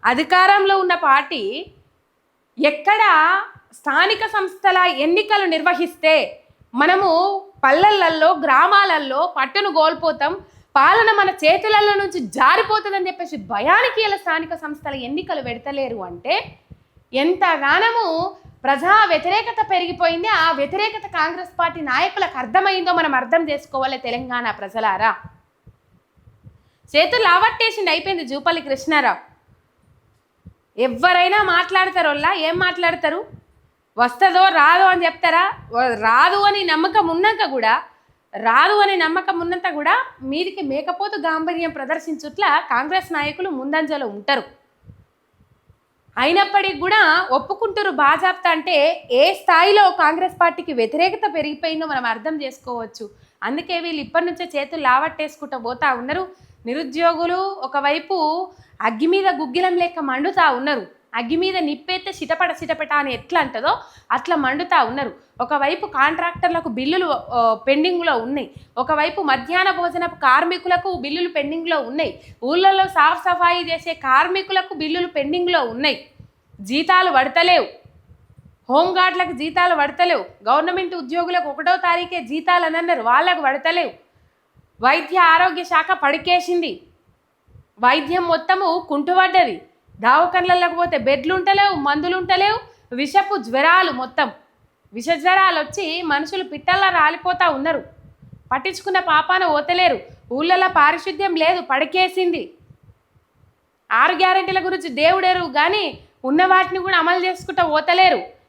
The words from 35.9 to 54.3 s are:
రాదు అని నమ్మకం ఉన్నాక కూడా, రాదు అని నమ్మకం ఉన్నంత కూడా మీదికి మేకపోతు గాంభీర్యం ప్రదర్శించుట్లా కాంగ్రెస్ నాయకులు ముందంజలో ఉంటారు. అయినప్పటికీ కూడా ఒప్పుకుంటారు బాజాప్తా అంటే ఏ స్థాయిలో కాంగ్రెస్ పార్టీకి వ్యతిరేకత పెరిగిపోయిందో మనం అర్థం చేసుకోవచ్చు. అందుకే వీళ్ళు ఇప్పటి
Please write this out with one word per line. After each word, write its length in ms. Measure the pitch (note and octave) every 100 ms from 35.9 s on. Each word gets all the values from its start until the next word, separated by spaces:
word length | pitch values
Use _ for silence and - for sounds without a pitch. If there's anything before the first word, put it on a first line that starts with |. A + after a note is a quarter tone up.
| A3+ A3
రాదు 300 | A#3+ E4 G4+ G4+
అని 140 | G4+ F4+
నమ్మకం 320 | D#4 F4+ G#4+ E4+ E4
ఉన్నాక 280 | G4+ A4 F#4 C4
కూడా, 180 | A3 B3 - _ _ _ _
రాదు 420 | G3 A3+ A#3+ E4 G#4
అని 120 | G4+ F#4+
నమ్మకం 340 | D#4+ F4 F#4 E4+
ఉన్నంత 260 | E4+ F4+ F4+ D4+
కూడా 160 | D4 G#4+ B4+ - C4
మీదికి 320 | C#4+ F#4 F#4+ D4
మేకపోతు 460 | C4+ D#4 F4+ G#4 G#4 D#4+
గాంభీర్యం 460 | D#4+ D#4+ E4+ E4 -
ప్రదర్శించుట్లా 720 | C4 D#4+ D#4+ D#4 D4 D4 G4 D4 -
కాంగ్రెస్ 400 | B3 C#4+ F#4 F#4 D#4+
నాయకులు 320 | D4 D4+ F#4+ C#4+
ముందంజలో 480 | C4 D#4 D4+ D4 B3
ఉంటారు. 280 | G3+ G#3 C#4 - _ _ _ - - _ _ _ _ _ _ _ _ _ _ _ -
అయినప్పటికీ 640 | C4+ F4 G4+ G4+ G4 D4+
కూడా 180 | F4 G#4+ F4+ E4 F#4 B3+
ఒప్పుకుంటారు 560 | - G4 A4+ G#4 G4 C#4
బాజాప్తా 500 | C#4+ D#4 F#4 F4+ F4+ D#4+
అంటే 200 | E4+ D#4+ D4 F4 - B3
ఏ 20 | D#4 F#4+
స్థాయిలో 440 | - E4 F#4 G#4 G4 F#4
కాంగ్రెస్ 340 | D#4 D#4+ F#4 -
పార్టీకి 340 | E4+ E4+ E4+ C4
వ్యతిరేకత 500 | A3+ C#4+ F4+ G#4 G#4 E4
పెరిగిపోయిందో 520 | D4+ D4+ E4 D#4+ D#4+
మనం 120 | C#4 B3
అర్థం 200 | A3+ A3 D#4
చేసుకోవచ్చు. 640 | C#4 C4 - A#3+ A3+ - G#3 _ _ _
అందుకే 360 | G#3+ C#4+ F4 F4
వీళ్ళు 180 | E4+ D#4+ B3+
ఇప్పటి 220 | E4 F4